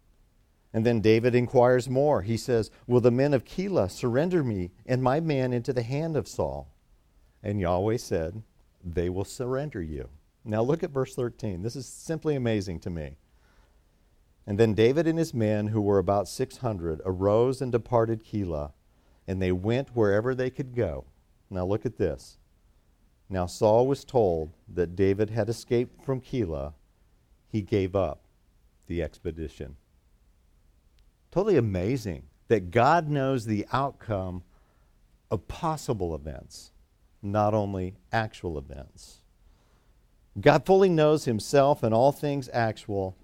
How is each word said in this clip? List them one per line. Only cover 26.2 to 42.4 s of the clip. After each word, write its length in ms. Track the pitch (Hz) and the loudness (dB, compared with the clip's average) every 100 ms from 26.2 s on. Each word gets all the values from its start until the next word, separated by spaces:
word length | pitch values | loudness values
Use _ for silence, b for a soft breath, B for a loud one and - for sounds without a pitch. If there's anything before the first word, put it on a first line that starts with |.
Keilah. 520 | - 131 92 76 71 - _ _ _ _ _ _ _ | -6 -4 -4 -4 -8 -12 _ _ _ _ _ _ _
He 120 | 110 | -6
gave 340 | 95 107 95 98 | -2 -2 0 0
up 280 | 85 73 _ _ _ _ _ _ - | -2 -4 _ _ _ _ _ _ -8
the 160 | 85 | -6
expedition." 720 | 78 - 87 80 78 - 71 67 _ _ _ _ _ _ _ _ _ _ _ _ _ _ _ | -6 -8 -10 -8 -10 -12 -16 -16 _ _ _ _ _ _ _ _ _ _ _ _ _ _ _
Totally 260 | 165 214 165 | -2 2 2
amazing 680 | 113 92 92 135 104 69 - _ - | 2 0 0 -2 -4 -10 -12 _ 0
that 220 | 110 90 | 0 2
God 380 | 113 127 170 156 | 2 4 4 2
knows 360 | 147 135 135 110 | -2 0 -2 -2
the 200 | 104 101 | -2 -2
outcome 720 | 123 139 - - 101 92 90 - _ _ _ _ _ _ _ - | -2 -4 -6 -6 -4 -4 -10 -14 _ _ _ _ _ _ _ -8
of 180 | 107 - | -6 -6
possible 640 | - 165 156 - 110 87 | -8 -6 -4 -4 -4 -4
events, 580 | 78 73 65 - - - _ _ _ _ _ | -6 -10 -14 -16 -20 -20 _ _ _ _ _
not 320 | 101 104 104 | -4 0 2
only 420 | 110 101 95 92 104 _ | 2 0 -4 -6 -10 _
actual 460 | 113 110 - 90 73 | -4 -4 -6 -8 -8
events. 640 | 71 69 69 - - - _ _ _ _ _ _ _ _ _ _ _ 104 | -10 -14 -18 -20 -20 -20 _ _ _ _ _ _ _ _ _ _ _ 2
God 260 | 98 143 156 | 4 6 6
fully 240 | 190 196 | 6 6
knows 360 | 160 151 156 143 | 6 4 4 2
himself 580 | 110 - 143 139 147 | -2 2 4 6 4
and 100 | 117 | 2
all 180 | 110 135 | 4 4
things 380 | 143 147 143 | 2 -2 -4